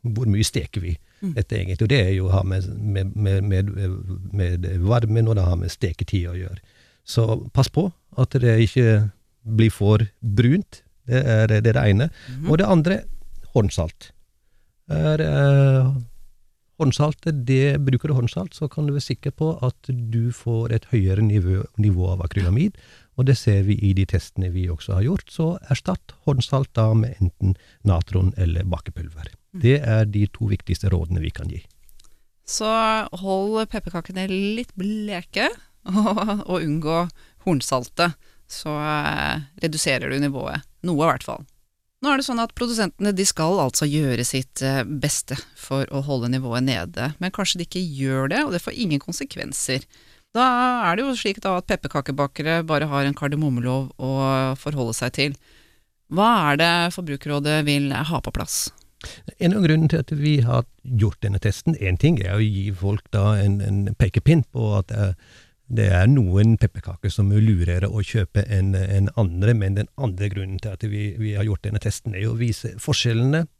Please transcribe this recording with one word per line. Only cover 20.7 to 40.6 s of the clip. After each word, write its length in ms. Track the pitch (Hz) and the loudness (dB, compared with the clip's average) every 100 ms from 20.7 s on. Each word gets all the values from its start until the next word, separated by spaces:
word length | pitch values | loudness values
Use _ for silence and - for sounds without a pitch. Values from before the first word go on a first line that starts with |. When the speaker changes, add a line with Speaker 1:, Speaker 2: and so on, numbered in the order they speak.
Speaker 1:
et 120 | 113 - | -2 0
høyere 320 | 117 95 98 | 2 2 4
nivå, 400 | 107 104 90 95 - - | 4 4 2 0 -2 0
nivå 340 | 104 90 90 | 2 2 0
av 80 | 90 | -2
akrylamid, 560 | - 101 87 104 202 - - - _ - | -2 0 2 2 0 -2 -20 -20 _ 0
og 80 | 131 | 2
det 80 | 131 | 4
ser 280 | - 101 95 | 4 4 4
vi 80 | 104 | 2
i 100 | 101 | 4
de 120 | 95 95 | 2 2
testene 460 | 87 - - 92 | 0 -2 -4 -4
vi 160 | 90 90 | -2 -4
også 260 | 85 - | -4 -2
har 80 | 92 | 0
gjort, 240 | 117 196 - | 2 0 -6
så 320 | - 160 180 - | -4 -2 -2 -2
erstatt 460 | 135 - 185 - - | -2 -2 -6 -8 -4
håndsalt 460 | - 135 - 135 139 | 0 0 2 0 0
da 180 | - 110 | 2 4
med 220 | 110 113 - | 4 2 0
enten 380 | 92 - 95 95 _ _ | -2 0 0 0 _ _
natron 480 | 104 85 - 92 92 - | 2 2 2 2 2 2
eller 240 | 87 85 | 0 0
bakepulver. 640 | 92 85 - 85 78 78 - - _ | -2 -4 -8 -12 -12 -12 -16 -18 _
Speaker 2:
Mm. 80 | 185 | 0
Speaker 1:
Det 200 | 117 143 | 4 4
er 220 | 131 110 | 2 2
de 220 | 107 104 101 | 2 2 -2
to 180 | - 110 | -2 -2
viktigste 460 | 101 - 92 98 | -2 -2 -2 0
rådene 260 | 87 80 85 | 0 0 -4
vi 100 | 80 | -4
kan 200 | - - | -6 -10
gi. 140 | - - _ - - - - _ _ - | -10 -14 _ -20 -20 -20 -20 _ _ -10
Speaker 2:
Så 240 | - 220 220 220 220 - | -4 0 2 2 0 -4
hold 580 | 175 190 190 202 220 220 | -8 -2 -2 0 -2 -2
pepperkakene 600 | 214 175 170 - 185 190 | -6 -6 -10 -8 -6 -4
litt 400 | 185 196 220 240 190 | -2 -2 -4 -8 -8
bleke, 720 | 196 214 208 185 - 196 254 480 _ | -6 -6 -6 -10 -8 -2 -2 -4 _
<laughs> 180 | _ - | _ -2
og, 560 | 190 214 214 214 208 - | 0 2 0 -2 -4 -4
og 160 | 180 | -4
unngå 460 | 156 156 151 165 175 - - _ | -2 -2 -2 -2 -2 -8 -20 _
hornsaltet, 720 | - 147 - 131 123 - 175 147 _ _ _ | -2 -2 0 -4 -4 -2 -2 -2 _ _ _
så, 220 | - 156 | -14 -8
eh, 720 | 151 151 151 147 - - 151 139 - | -6 -4 -2 -2 -2 -4 -4 -10 -6
reduserer 440 | 165 156 156 127 131 | -6 -2 -2 -2 -2
du 60 | 135 | -2
nivået. 400 | 143 135 - 139 | -2 -4 -8 -10